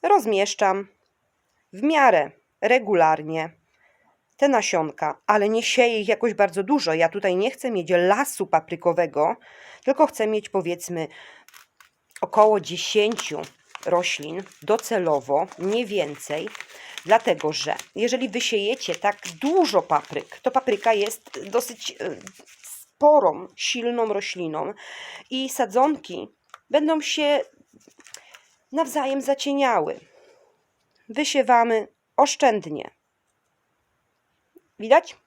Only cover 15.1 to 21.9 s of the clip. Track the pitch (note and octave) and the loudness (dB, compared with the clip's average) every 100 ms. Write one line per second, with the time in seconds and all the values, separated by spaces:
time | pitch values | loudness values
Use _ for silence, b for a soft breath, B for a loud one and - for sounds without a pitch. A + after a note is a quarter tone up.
15.1 | D3 B2 C#3+ F3+ - F3+ A3 A#3 G3+ D3 | 0 0 -2 -2 -6 -4 -2 -2 -4 -4
16.1 | C#3+ - D3+ G3 - B B B B E3 | -6 -8 -8 -8 -14 B B B B 0
17.1 | A3 - E3 D#3 D#3 D3+ - - - A#3 | 2 2 -2 -2 -4 -6 -6 -8 -4 -2
18.1 | B3 B3+ A#3+ - A3 G3+ C4 - - G3+ | -2 -4 -4 -2 -2 -2 -4 -6 -4 -4
19.1 | G#3 - D#3+ C#4 F4+ D#4 G3 - D3+ - | -4 -12 -6 0 2 4 2 0 -2 -2
20.1 | D3 - - - B3+ B3+ G3+ A#3 A3 G3+ | -10 -10 -6 -2 -2 -2 0 0 0 0
21.1 | G#3+ - - G3 A3+ A#3+ A3+ - | -6 -14 -16 -4 -4 -4 -10 -14